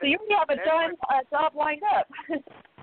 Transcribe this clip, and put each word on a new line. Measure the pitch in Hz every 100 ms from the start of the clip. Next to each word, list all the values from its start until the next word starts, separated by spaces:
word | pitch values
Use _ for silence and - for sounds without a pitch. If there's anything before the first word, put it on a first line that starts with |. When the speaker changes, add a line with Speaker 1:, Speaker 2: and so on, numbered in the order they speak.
Speaker 1:
So | 277
you | 370
already | 427 415
have | 302
a | 277
Speaker 2:
that's | 311
Speaker 1:
done, | 330 330 349 -
Speaker 2:
my | 269
Speaker 1:
uh, | 262
job | 285 311 294
lined | 302 302 415 330
up. | - - -
<laughs> | 294 - - - -